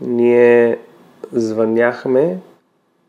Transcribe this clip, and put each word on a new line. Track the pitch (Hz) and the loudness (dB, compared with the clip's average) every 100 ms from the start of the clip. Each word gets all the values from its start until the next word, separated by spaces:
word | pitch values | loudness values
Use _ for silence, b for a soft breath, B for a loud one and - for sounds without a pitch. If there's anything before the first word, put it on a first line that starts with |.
Ние | 127 120 120 120 120 120 117 117 - _ _ _ - | -6 0 2 4 4 4 2 -2 -10 _ _ _ -8
звъняхме | 123 113 110 113 113 120 123 135 127 165 185 - _ _ _ _ _ | -6 -4 -2 -2 0 -2 -4 -2 -2 -2 -6 -14 _ _ _ _ _